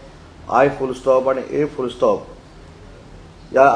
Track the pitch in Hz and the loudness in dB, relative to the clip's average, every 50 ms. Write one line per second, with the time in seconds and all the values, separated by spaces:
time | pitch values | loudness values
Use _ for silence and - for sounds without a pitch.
0 | - - - - - - - - - - - 120 139 143 139 - 135 131 123 123 | -20 -20 -20 -20 -20 -20 -20 -20 -10 -2 2 2 2 2 0 -4 -8 -8 -8 -6
1 | - 135 131 131 127 135 135 131 120 - - 139 151 143 - - 127 120 113 - | 0 0 2 2 2 0 -4 -4 -6 -6 -4 -4 -4 -4 -4 -8 -8 -8 -4 -2
2 | - 113 101 - - - - - - - - - - - - - - - - - | 0 0 0 0 -4 -12 -20 -20 -20 -20 -20 -20 -20 -20 -20 -20 -20 -20 -20 -20
3 | - - - - - - - - - - - 127 135 139 117 | -20 -20 -20 -20 -20 -20 -20 -20 -20 -4 2 4 4 4 4